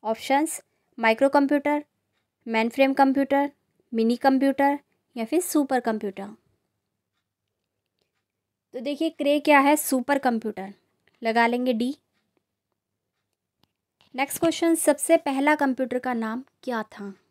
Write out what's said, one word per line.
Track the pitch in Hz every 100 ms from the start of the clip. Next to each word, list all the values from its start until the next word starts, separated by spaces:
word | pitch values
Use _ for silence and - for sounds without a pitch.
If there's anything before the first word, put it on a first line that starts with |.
ऑप्शंस | 220 220 - 269 311 - _ _ _ -
माइक्रो | 226 226 269
कंप्यूटर, | 285 277 240 - 294 - _ _ _ _ _ -
मेनफ्रेम | 220 226 247 269
कंप्यूटर, | 269 269 269 269 269 285 _ _ _ _
मिनी | 226 226 247
कंप्यूटर | 269 269 277 277 277 285 _ _ _ 240
या |
फिर | 226 320
सुपर | - 311 277 262
कंप्यूटर। | 240 220 208 196 196 220 _ _ _ _ _ _ _ _ _ _ _ _ _ _ _ _ _ _ _ _ _ _ _
तो | 247
देखिए | 247 285 320
क्रे | 320 285 294
क्या | 294 285
है? | 277 302
सुपर | - 262 247 277
कंप्यूटर, | 262 226 220 208 196 202 _ _ _ _
लगा | 226 226 233
लेंगे | 240 254
डी। | 220 247 294 _ _ _ _ _ _ _ _ _ _ _ _ _ _ _ _ _ _ _ _ _
नेक्स्ट | 254 277 -
क्वेश्चन, | 330 320 339 320
सबसे | - 285 - 330
पहला | 294 269 285 302
कंप्यूटर | 277 254 262 247
का | 247
नाम | 240 220 233 262 _
क्या | - 233
था? | 214 - 202 190 _